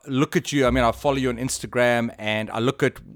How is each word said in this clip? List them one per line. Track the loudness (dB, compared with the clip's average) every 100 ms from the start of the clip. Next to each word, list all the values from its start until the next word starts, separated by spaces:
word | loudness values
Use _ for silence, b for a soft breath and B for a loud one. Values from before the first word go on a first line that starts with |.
| -4
look | 0 2 0
at | 0
you, | 2 2
I |
mean, | 4
I | 2
follow | 2 0 0
you | 0
on | -2
Instagram | -4 -6 -4 2 2 2 0 -4
and | -4 -2 -2
I | -2
look | -2 0
at | -2 -2 -20